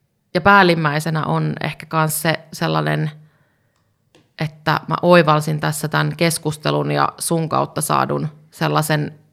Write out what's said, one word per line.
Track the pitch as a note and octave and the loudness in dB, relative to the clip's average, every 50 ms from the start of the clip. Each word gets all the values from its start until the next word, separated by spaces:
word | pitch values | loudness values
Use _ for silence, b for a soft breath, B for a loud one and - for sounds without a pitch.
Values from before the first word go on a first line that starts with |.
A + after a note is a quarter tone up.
| _ _ _ _ _ _ - | _ _ _ _ _ _ -4
ja | F3 | 2
päällimmäisenä | - G3+ G3+ G3+ F#3+ F3 E3+ E3 D#3+ D3 C#3+ D#3 D#3 E3+ D#3+ D#3 D#3 | 4 6 8 8 8 6 4 2 0 0 0 -2 -2 -2 -2 -2 -2
on | - D#3+ D#3+ D#3 D3+ D3+ - | -2 -2 0 -2 -2 -4 -4
ehkä | - D3+ - - - | -6 -8 -8 -10 -10
kans | - - D#3+ D#3 D#3 - - | -4 -2 0 0 0 -2 -2
se | - E3 - - - - | -2 -2 -2 -4 -6 -12
sellainen, | - - E3+ D#3+ D#3 D#3 D3+ D3+ D3+ D3+ D#3 D3+ - - b b b b b b b b b b b b b b _ _ _ _ _ _ _ _ _ - | -10 -6 -4 -2 -2 -2 -2 -2 -2 -2 -4 -4 -8 -10 b b b b b b b b b b b b b b _ _ _ _ _ _ _ _ _ -8
että | D#3 D3+ - - - D#3+ - - - - | -8 -8 -8 -6 -4 -2 -2 -2 -2 -4
mä | D#3+ - | -4 0
oivalsin | - F3 F3 F3 D#3+ D#3 D3+ D3+ D3+ D#3+ D#3 D3 | 4 6 6 6 6 4 2 2 0 -2 -4 -2
tässä | D#3 D3+ D3+ - - D3+ | -2 -4 -4 -4 -4 -2
tän | D#3 D3+ D3+ D3+ D3+ | -2 -2 -2 -2 -2
keskustelun | - E3+ E3+ E3 - - D#3+ D3+ - - D3 D3 D3 C#3+ D3 | 0 0 0 0 -2 -4 -6 -6 -4 -2 -2 -2 0 -2 0
ja | D3 C#3+ C#3+ - - - | 0 0 0 0 -2 -4
sun | - - E3+ E3 D#3+ D#3 | -4 -2 -2 -2 -2 0
kautta | - C3 C#3+ C#3+ - D3 | 0 -2 -2 -2 -4 -6
saadun | C#3+ - D3 C#3 C3 C3 C#3+ C#3+ D#3 D3+ - - - _ | -4 0 0 0 0 0 -2 -4 -4 -6 -8 -12 -20 _
sellaisen | - - E3 D3 D3+ D3+ D3+ D#3 D#3 D3+ D3 - - - _ _ | -8 -4 -2 0 0 0 0 0 0 -2 -2 -4 -8 -14 _ _